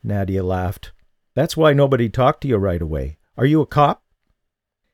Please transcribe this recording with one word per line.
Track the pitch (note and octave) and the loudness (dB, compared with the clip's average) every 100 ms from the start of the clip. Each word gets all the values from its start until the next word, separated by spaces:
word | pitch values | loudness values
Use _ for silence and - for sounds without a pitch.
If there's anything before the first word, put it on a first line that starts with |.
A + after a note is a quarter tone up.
Nadia | A2 G2+ F#2+ F#2+ | -4 -4 -2 -2
laughed. | F2+ F#2 F2+ F2+ - - _ _ _ | -2 -2 -4 -8 -16 -20 _ _ _
That's | - E3 - | -4 -2 2
why | D#3 | 2
nobody | C#3+ C#3 C3 A#2 | 4 2 2 0
talked | A#2+ C3 D#3 | 2 0 0
to | C#3+ | -2
you | A2 | 0
right | F#2+ F2 | 0 -2
away. | D#2+ D2+ C2+ D2+ _ - | -4 -6 -6 -10 _ -2
Are | |
you | C3 D#3 | 2 2
a | |
cop? | C3+ D3 C#3+ - _ _ _ _ _ _ _ _ _ | 0 2 2 0 _ _ _ _ _ _ _ _ _